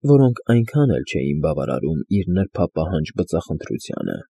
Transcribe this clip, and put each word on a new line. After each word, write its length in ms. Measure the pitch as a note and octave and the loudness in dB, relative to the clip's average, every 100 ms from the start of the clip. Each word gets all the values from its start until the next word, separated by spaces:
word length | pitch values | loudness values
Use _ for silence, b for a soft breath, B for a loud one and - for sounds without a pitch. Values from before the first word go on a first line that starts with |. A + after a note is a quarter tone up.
որոնք 380 | C#3+ C#3+ C3 A#2+ | 6 6 6 2
այնքան 480 | - A#2+ A#2 D3 C#3 | 2 2 2 2 2
էլ 120 | C#2 | 0
չէին 360 | - - C2+ D2 | -2 -4 -2 0
բավարարում 600 | D#2 C#2+ C2+ - - D#2+ - | 0 -2 -2 -2 -2 -2 0
իր 200 | G2+ F2+ | -2 0
նրբապահանջ 840 | F2+ F#2+ - F2 - D#2+ D#2+ D#2 | 0 0 -2 -2 -2 -2 -2 -4
բծախնդրությանը 1040 | - F2+ E2 - D#2 - - - - G1+ G1+ - | -4 -2 -2 -4 -8 -6 -10 -8 -8 -6 -8 -12